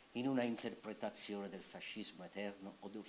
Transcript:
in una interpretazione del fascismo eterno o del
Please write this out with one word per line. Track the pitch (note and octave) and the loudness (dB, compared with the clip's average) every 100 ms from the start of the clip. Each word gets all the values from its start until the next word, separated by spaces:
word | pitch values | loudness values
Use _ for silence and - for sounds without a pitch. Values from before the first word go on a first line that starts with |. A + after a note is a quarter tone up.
| - | -6
in | A#2+ C3 | 2 6
una | C3 | 6
interpretazione | A#2+ A2+ A2+ - A2 G2+ G#2+ - - G2+ G2 | 6 4 0 -2 -4 -2 0 0 0 0 0
del | F#2 | -4
fascismo | - - - A2 G2+ - | -6 -6 -4 -4 -4 -6
eterno | - G2 G2+ G2 G2 - | -6 -2 -2 -2 -8 -6
o | G2+ | -6
del | G#2 | -6